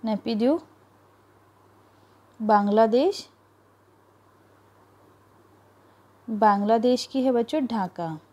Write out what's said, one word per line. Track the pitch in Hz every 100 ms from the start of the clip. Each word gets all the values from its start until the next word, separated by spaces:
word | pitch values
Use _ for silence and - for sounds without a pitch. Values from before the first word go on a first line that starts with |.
नेपिड्यू। | 226 208 - 220 247 330 - _ _ _ _ _ _ _ _ _ _ _ _ _ _ _ _ _
बांग्लादेश, | 214 208 202 208 226 233 330 403 - _ _ _ _ _ _ _ _ _ _ _ _ _ _ _ _ _ _ _ _ _ _ _ _ _ _ _ _ _ -
बांग्लादेश | 214 214 202 202 226 247 247 -
की | 269
है | 262
बच्चों | 240 233 311 247
ढाका। | 226 180 - 165 160 _